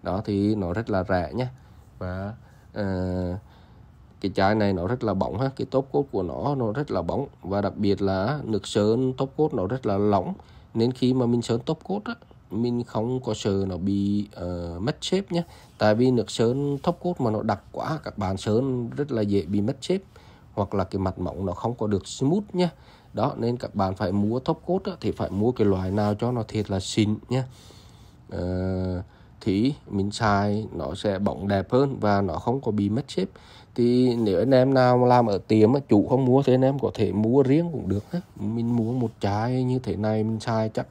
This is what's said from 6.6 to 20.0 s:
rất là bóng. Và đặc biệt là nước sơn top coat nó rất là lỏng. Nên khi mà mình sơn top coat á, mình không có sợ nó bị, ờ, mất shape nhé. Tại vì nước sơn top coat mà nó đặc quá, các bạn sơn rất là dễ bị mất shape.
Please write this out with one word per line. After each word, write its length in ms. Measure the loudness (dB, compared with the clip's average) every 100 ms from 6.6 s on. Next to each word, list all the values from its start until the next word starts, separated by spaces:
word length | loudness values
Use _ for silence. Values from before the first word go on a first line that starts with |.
| -2
rất 200 | -4 -4
là 100 | -4
bóng. 260 | -2 -4 -6 -10
Và 200 | -4 -2
đặc 120 | -2 0
biệt 240 | 0 2
là 380 | 0 0 -2 -4
nước 240 | -4 -4 -2
sơn 460 | 0 2 2 0
top 180 | -2 -6 -2
coat 160 | -2
nó 140 | 0 -2
rất 180 | -2 -2
là 120 | 0
lỏng. 360 | 2 2 0 -8 -12 -20 -8
Nên 180 | 0 0
khi 220 | 2 0
mà 120 | 2 2
mình 160 | 0
sơn 180 | 0 -2 -2
top 140 | -6
coat 200 | -4 -6 -6
á, 100 | -12 -16 -20 -8
mình 320 | -4 -2 -2
không 360 | -4 -4 -2 -4
có 120 | -4
sợ 320 | -4 0 0 -2
nó 100 | -2
bị, 500 | 0 0 0 0 -4
ờ, 460 | -8 -8 -6 -8 -6
mất 180 | -6 -6
shape 260 | -2 -2 -2
nhé. 140 | -4 -4 -14 -20 0
Tại 180 | 2 4
vì 160 | 4
nước 200 | 4 0
sơn 460 | 0 0 2 -2 -2
top 160 | -2 -2
coat 220 | -6 -2
mà 100 | -2
nó 100 | 0
đặc 220 | -2 -4 -6
quá, 280 | -8 -6 -6
các 140 | -8 -6
bạn 200 | -4 -2
sơn 520 | 0 0 2 -2 -4
rất 220 | -6 -4
là 100 | -2
dễ 200 | 2 0
bị 200 | 0 -2
mất 160 | 0 -4
shape. 220 | -2 -4